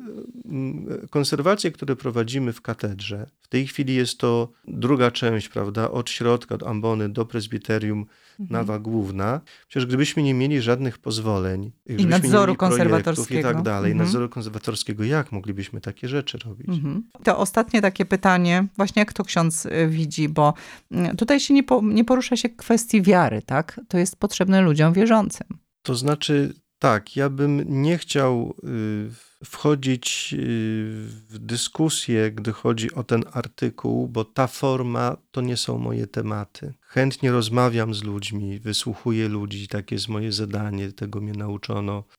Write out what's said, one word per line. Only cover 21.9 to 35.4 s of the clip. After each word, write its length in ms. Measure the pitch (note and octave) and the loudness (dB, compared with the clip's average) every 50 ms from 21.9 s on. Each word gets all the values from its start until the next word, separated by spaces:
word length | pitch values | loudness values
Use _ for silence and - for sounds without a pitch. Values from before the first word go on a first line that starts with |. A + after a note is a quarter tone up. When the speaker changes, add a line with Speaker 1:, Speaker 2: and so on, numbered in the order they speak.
| G#3+ A3 A#3 | 4 4 4
Speaker 2:
porusza 320 | A#3 B3+ B3+ B3+ - B3 | 4 4 2 2 0 -2
się 120 | A#3 - A3+ | 0 0 -4
kwestii 540 | - - - - A#3 A3+ A#3 - - G#3+ F3+ | -6 -8 0 2 2 2 2 2 2 4 6
wiary, 400 | F#3+ G3 F3+ D#3+ A#2 A2+ G#2+ - | 6 6 6 6 4 2 -2 -4
tak? 380 | - B2+ C#3+ E3 - - - B3 - | 0 0 0 0 -2 -8 -14 -8 -2
To 100 | - F3+ | 0 2
jest 180 | F3 F#3+ - | 2 2 0
potrzebne 440 | - - G3+ - - F3+ F#3+ F#3+ F#3+ | -2 -4 -4 0 0 2 6 6 6
ludziom 320 | F#3+ E3 D3 D3+ D#3 E3 E3+ | 8 6 6 6 6 6 6
wierzącym. 540 | F#3+ A3 A3+ A3+ A3 G3 - - - - - - - _ _ _ _ _ | 6 6 6 6 6 4 2 -2 -8 -12 -14 -14 -16 _ _ _ _ _
Speaker 1:
To 120 | - B2+ | -4 -4
znaczy, 600 | A#2+ B2+ D3 D3 D3 - - D3 C#3+ C#3+ - - - _ _ _ _ | 0 0 0 0 0 0 2 2 2 2 0 -2 -8 _ _ _ _
tak, 380 | - C#3 A2 G#2 - - - | 2 4 4 4 0 -4 -2
ja 140 | C3 C#3 C#3 | -2 0 0
bym 340 | C3+ C3+ C#3+ C#3+ C#3+ C#3+ - - C#3 C3+ C#3+ | 0 0 2 2 2 0 0 0 0 0 2
nie 160 | D#3 F3 E3 | 2 0 0
chciał, 560 | - - - D3 C3+ C3 B2+ A#2 A#2 D3 - - - | -2 -2 0 2 2 2 2 0 -2 -4 -8 -10 -10
y, 460 | - B2+ A2+ G#2+ G#2+ G#2+ G#2 G#2 A2 A#2 - - _ _ _ - | -8 -6 -4 -4 -4 -4 -4 -6 -8 -12 -16 -20 _ _ _ -20
wchodzić, 880 | - - - - D3 D3+ C#3 C3 C3+ B2+ B2 - - - - - - C#3+ C#3+ | -18 -14 -2 0 2 2 2 2 0 -2 0 -2 -4 -4 -4 -6 -6 -6 -4
y, 0 | C3 B2 A#2 A2+ A2 A2 A2 A2 G#2+ A2 A2 G#2+ G#2+ A2 A2 A2 A2 A2 | -2 -2 -2 -2 -2 -2 -2 -4 -4 -6 -8 -10 -12 -12 -14 -16 -20 _
w 80 | A2 A2 | -16 -14
dyskusję, 920 | A2 A2 A#2 A#2+ - - - - D#3 D#3+ - - - - A#2 A2 A2 A2 | -8 -6 -6 -4 -4 -6 -2 0 0 0 0 -2 -2 0 2 2 2 0
gdy 220 | G#2+ A2 G#2 A2+ G#2+ | -2 -4 -6 -6 -6
chodzi 420 | - - B2 A#2 A2+ A2 A#2 - | -2 -2 0 0 0 -2 -4 -6
o 100 | B2+ A#2 | -6 -2
ten 200 | - B2 A2+ A#2 - - | 0 0 0 0 -2 -6
artykuł, 760 | B2 - - - - C3 A#2+ - - - A#2+ A#2 A#2+ B2+ B2 | -8 -8 -8 -6 -4 -4 -4 -4 -4 -4 -2 -2 -2 -2 -2
bo 160 | A#2 A2+ A2 | -2 -4 -4
ta 220 | - _ - C3 | -2 _ -2 -2
forma 680 | B2 - - D3 C3+ C3 B2+ B2 A#2+ A#2+ A#2+ B2 B2 D#3 - _ _ | -2 -2 -2 0 0 0 0 -2 -2 -2 -2 -2 -2 -4 -6 _ _
to 100 | - C3+ | -6 -4